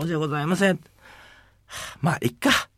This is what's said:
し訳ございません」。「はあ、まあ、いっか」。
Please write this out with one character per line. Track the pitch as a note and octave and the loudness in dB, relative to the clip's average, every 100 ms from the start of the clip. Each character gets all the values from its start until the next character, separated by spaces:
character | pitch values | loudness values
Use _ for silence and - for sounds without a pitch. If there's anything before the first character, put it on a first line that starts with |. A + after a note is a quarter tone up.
し | |
訳 | D#3+ D#3+ | -4 -2
ご | D#3 | -2
ざ | D3 | -2
い | D3+ | 0
ま | F#3 | 2
せ | G3 | 2
ん」。 | F3+ - _ - - - - _ _ _ | 2 -4 _ -20 -20 -20 -20 _ _ _
「は | - - | -16 -14
あ、 | - | -4
ま | E3 | -2
あ、 | D3+ | 0
い | A#2+ | -2
っ | |
か」。 | - - - - | 0 2 2 -2